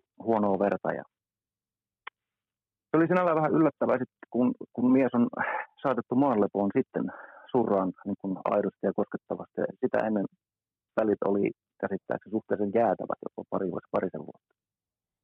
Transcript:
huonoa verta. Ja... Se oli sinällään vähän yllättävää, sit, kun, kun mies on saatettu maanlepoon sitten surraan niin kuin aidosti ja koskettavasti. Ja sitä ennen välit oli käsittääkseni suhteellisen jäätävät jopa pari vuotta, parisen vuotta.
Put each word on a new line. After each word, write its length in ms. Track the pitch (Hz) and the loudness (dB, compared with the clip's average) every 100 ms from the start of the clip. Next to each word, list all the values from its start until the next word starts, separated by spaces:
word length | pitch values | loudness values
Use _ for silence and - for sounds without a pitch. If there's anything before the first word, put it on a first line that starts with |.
| _ _ 113 | _ _ -2
huonoa 320 | 110 104 95 | 2 2 2
verta. 320 | 101 95 82 71 | 2 0 -4 -6
Ja... 40 | 67 _ _ _ _ _ _ _ _ _ - _ _ _ _ _ _ _ _ | -10 _ _ _ _ _ _ _ _ _ -20 _ _ _ _ _ _ _ _
Se 80 | 156 | 2
oli 100 | 165 | 4
sinällään 280 | 180 175 160 | 2 2 2
vähän 140 | 151 | 2
yllättävää, 460 | 151 156 - 117 123 | 4 2 2 0 0
sit, 120 | 127 _ - | -2 _ -6
kun, 240 | 117 123 - - | 0 0 0 -8
kun 180 | - 123 | 0 4
mies 220 | 131 127 | 4 4
on 140 | 120 120 - - - - _ | 2 0 0 -4 -6 -8 _
saatettu 320 | 143 120 - 127 | -2 -2 0 2
maanlepoon 540 | 143 107 101 98 101 - | 2 2 2 0 0 0
sitten 280 | - - - - - - - | -2 -4 -6 -8 -20 -20 -2
surraan 420 | 127 - 98 90 - 101 | 0 2 2 0 -4 -8
niin 100 | 98 | -6
kuin 160 | 98 90 - | -6 -4 0
aidosti 380 | 104 98 - 101 | 0 0 -2 -2
ja 60 | |
koskettavasti. 680 | - 101 - - 85 82 - | -2 -4 -6 -8 -10 -8 -6
Ja 60 | 87 - | -6 -4
sitä 140 | 127 117 110 | -2 0 0
ennen 180 | 107 98 - _ _ _ _ _ - | -2 -4 -8 _ _ _ _ _ -2
välit 240 | 110 101 98 | 0 2 0
oli 260 | 101 - - _ _ | 0 0 -4 _ _
käsittääkseni 500 | 98 98 - 120 - | -6 -6 -6 -8 -4
suhteellisen 400 | 107 - 98 101 113 | -8 -4 -2 0 2
jäätävät 440 | 113 92 - - - | 2 0 -4 -8 -10
jopa 180 | - - | -12 -8
pari 220 | 98 95 | -4 -4
vuotta, 160 | 85 - | -6 -4
parisen 280 | 104 92 - | -4 -4 -6
vuotta. 320 | 76 - _ _ _ _ _ _ _ _ | -14 -18 _ _ _ _ _ _ _ _